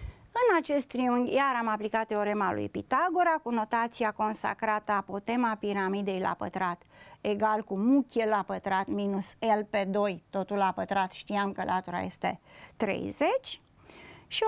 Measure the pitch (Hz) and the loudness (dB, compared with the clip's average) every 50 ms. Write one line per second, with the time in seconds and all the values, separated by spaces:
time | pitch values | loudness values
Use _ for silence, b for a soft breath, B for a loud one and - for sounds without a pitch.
0 | B B B B B B - 466 494 480 370 330 320 - 285 285 - - - 240 | B B B B B B 0 2 4 4 4 4 2 2 0 0 -2 -2 -2 0
1 | 254 247 240 247 247 240 - 269 277 277 254 240 233 226 214 214 208 214 - 220 | 0 2 2 2 2 2 2 2 2 2 0 0 0 0 -2 -2 -2 -2 -2 -2
2 | 220 - 220 208 208 208 208 208 202 - 214 - - 208 - - 202 - 254 262 | -2 0 0 0 0 0 0 2 2 0 0 0 -2 -4 -6 -8 -4 0 2 2
3 | 330 359 320 359 359 349 320 302 - 240 240 240 214 - - 233 233 233 - - | 2 2 2 4 4 4 2 2 0 -2 0 0 0 0 0 0 0 -2 -2 -2
4 | 240 214 214 - 214 214 214 - - 214 220 - - 220 214 214 - - 208 202 | -2 -2 0 0 -2 -2 -2 -2 -4 -4 -4 -2 0 0 0 0 0 0 0 -2
5 | 196 - 202 202 202 - 233 247 247 226 220 208 - 202 202 202 190 185 196 202 | -2 -2 -6 -6 -4 -2 0 0 0 0 0 -2 -2 -2 -2 0 0 0 0 0
6 | 202 202 190 185 185 - 175 - 202 185 - 190 185 180 190 - - B B B | -2 -2 -2 0 0 -2 -2 -2 -6 -8 -4 -4 -2 -2 -4 -6 -10 B B B
7 | B B B B - 208 208 202 214 214 214 214 220 - 202 190 208 240 269 277 | B B B B -4 -2 0 0 2 2 2 0 0 -2 -2 0 4 4 4 4
8 | 262 - - 233 226 214 220 202 190 - 196 185 - 202 190 185 190 - 202 202 | 4 2 0 0 2 2 2 0 0 -2 -4 -4 -2 0 0 0 0 0 -2 -2
9 | 202 202 196 196 190 - - - - 226 214 208 214 208 - 202 196 190 196 208 | 0 0 0 -2 -2 -6 -8 -4 2 2 2 2 2 0 -2 -2 0 2 2 2
10 | 202 208 180 170 - _ - 196 185 - 202 202 196 190 180 - 190 185 202 196 | 2 2 0 -4 -8 _ -6 -6 -4 -2 0 0 0 0 0 -2 -4 -2 0 -2
11 | 190 190 - - - - 208 202 202 202 196 190 185 - 180 185 185 - 175 180 | -2 -2 -4 -10 -8 -4 -2 -2 -2 -2 -2 -4 -2 -2 -2 -2 -2 -4 -6 -6
12 | 190 185 - - - 180 190 - B B B B B B B - 233 202 190 - | -6 -6 -6 -4 -4 -4 -4 -4 B B B B B B B -4 -2 -2 0 -2
13 | - 196 - - 285 349 480 523 - - - - - _ _ B B B B B | -4 -6 -2 0 0 2 2 0 -2 -4 -12 -14 -16 _ _ B B B B B
14 | B B B B B B - - 440 | B B B B B B -4 0 2